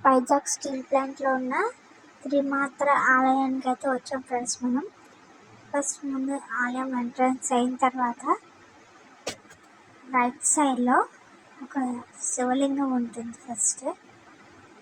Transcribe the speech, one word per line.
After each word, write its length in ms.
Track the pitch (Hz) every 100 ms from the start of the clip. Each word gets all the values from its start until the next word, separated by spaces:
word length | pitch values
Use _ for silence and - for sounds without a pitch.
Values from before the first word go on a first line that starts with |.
వైజాగ్ 500 | 277 262 254 285 -
స్టీల్ 300 | - 277 262
ప్లాంట్‌లో 480 | 262 277 269 269 269
ఉన్న 200 | 262 254 285 427 - - - - -
త్రిమాత్ర 680 | 269 285 277 277 277 - 285 277 -
ఆలయానికి 600 | 262 262 262 269 262 262
అయితే 180 | 254 277
వచ్చాం 320 | 254 - 269
ఫ్రెండ్స్ 340 | 262 247 247 -
మనం. 240 | 247 247 392 - - - - - - - -
ఫస్ట్ 320 | 285 285 -
ముందు 300 | 285 269 269 277 - 240
ఆలయం 320 | 247 254 262 254
ఎంట్రన్స్ 520 | 240 247 254 262 -
అయిన 220 | 247 247 254
తర్వాత 480 | 262 254 240 240 269 392 - - - - - - - - - - - - - - - - 254
రైట్ 380 | 254 247 254 -
సైడ్‌లో 520 | - 285 247 247 285 453 - - - - -
ఒక 140 | 254 269 254 240 - -
శివలింగం 680 | - - 254 254 277 277 277
ఉంటుంది 440 | 254 233 233 233 226
ఫస్ట్. 420 | - 233 - - 262 359 - - - - - - - -